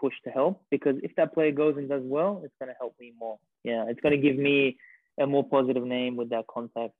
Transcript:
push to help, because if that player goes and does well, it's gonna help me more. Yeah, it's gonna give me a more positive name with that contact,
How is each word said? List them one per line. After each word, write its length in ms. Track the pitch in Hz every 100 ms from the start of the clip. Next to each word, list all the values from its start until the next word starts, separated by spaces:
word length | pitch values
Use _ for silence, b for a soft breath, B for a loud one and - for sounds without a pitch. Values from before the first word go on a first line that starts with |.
push 140 | 135 -
to 80 | -
help, 320 | 131 147 196 -
because 240 | 139 147 139
if 100 | - -
that 180 | -
player 160 | - 156
goes 260 | 143 151 147
and 120 | 139
does 140 | 139
well, 380 | 127 139 180 202
it's 100 | 151 -
gonna 160 | 131 123
help 160 | 123 -
me 120 | 123 117
more. 200 | 113 107 _ _
Yeah, 220 | 120 117 110
it's 120 | 120
gonna 180 | 151 147
give 180 | 143 135
me 420 | 143 143 135 127 b b b -
a 60 | 139
more 160 | 139
positive 420 | 135 139 131 127
name 320 | 123 123 127 123
with 140 | 120
that 160 | 117 113
contact, 480 | - 117 - 117 _